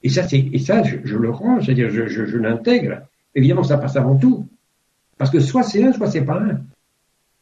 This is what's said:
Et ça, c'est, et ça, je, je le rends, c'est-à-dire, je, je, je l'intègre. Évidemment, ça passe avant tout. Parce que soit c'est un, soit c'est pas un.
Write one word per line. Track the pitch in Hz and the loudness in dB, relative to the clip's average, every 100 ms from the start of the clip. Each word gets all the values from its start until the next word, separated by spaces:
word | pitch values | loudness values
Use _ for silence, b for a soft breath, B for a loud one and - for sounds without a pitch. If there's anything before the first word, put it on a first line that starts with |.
Et | - | -2
ça, | 175 | -2
c'est, | 175 135 | 0 0
et | 131 - | 0 -2
ça, | - 208 | 0 0
je, | 202 - | 0 -4
je | - 107 | -6 -4
le | 117 | -4
rends, | - 214 247 | -2 0 0
c'est-à-dire, | 135 127 113 | 2 0 0
je, | 107 113 | -2 -4
je, | 110 104 | -4 -4
je | 117 | -2
l'intègre. | 110 117 - 247 147 - - _ _ 143 | -2 -2 0 0 0 -8 -14 _ _ 2
Évidemment, | 131 - | 2 4
ça | 135 143 | 2 0
passe | - 139 | 0 -2
avant | 123 135 | 2 4
tout. | 247 226 - _ _ _ _ _ _ _ | 4 2 -4 _ _ _ _ _ _ _
Parce | 135 | 0
que | 151 | 2
soit | 135 262 | 2 0
c'est | 214 202 | 0 2
un, | 262 | 2
soit | 247 208 | 2 -2
c'est | 160 | -2
pas | 139 170 | -2 -2
un. | 214 143 - _ _ _ _ _ _ _ | -2 -4 -8 _ _ _ _ _ _ _